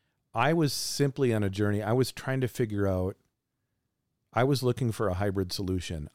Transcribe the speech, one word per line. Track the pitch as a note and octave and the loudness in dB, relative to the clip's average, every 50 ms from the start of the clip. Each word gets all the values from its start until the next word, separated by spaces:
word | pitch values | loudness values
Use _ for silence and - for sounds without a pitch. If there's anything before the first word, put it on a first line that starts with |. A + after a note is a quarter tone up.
| _ _ _ _ _ _ - | _ _ _ _ _ _ -2
I | A2+ A#2+ C#3+ E3 | 0 2 2 4
was | E3+ D#3 C#3 - | 2 2 0 0
simply | - - - - - C#3+ C#3+ B2+ - C3+ B2 A2+ | -2 -6 -6 -2 0 0 0 0 0 2 2 2
on | G#2+ G#2 | 2 2
a | G2 | 0
journey. | G2 G2+ G#2 G#2 G#2 G#2 | 0 0 0 2 2 0
I | G#2+ G#2 A#2 | 0 0 2
was | C3 B2+ - | 2 2 0
trying | - - - C3 C3 C3+ | -2 -6 -6 -4 -2 -2
to | B2+ A#2 | -2 -2
figure | - - B2 G#2+ G#2 G2+ G2+ G2 | -2 -2 -2 -2 0 0 0 2
out, | F#2 F#2 F#2 F#2+ G2+ - _ _ _ _ _ _ _ _ _ _ _ _ _ _ _ _ _ _ _ _ _ _ - | 2 0 0 -2 -4 -8 _ _ _ _ _ _ _ _ _ _ _ _ _ _ _ _ _ _ _ _ _ _ 0
I | A2+ B2 | 2 2
was | C#3 C#3+ A#2 B2+ | 4 2 2 2
looking | B2 A#2+ - C3 A2+ | 0 0 2 0 -2
for | G#2 - A2+ G2 | 0 0 -2 -2
a | F2+ | 0
hybrid | F2 G#2 G#2 F#2+ G2 F#2+ F2+ - | 0 0 0 0 -2 -2 -4 -4
solution. | - G2 F2+ F#2+ F2+ - - F2+ D2+ D2+ - - | -6 -2 -2 -2 -2 -2 -4 -6 -8 -8 -8 -4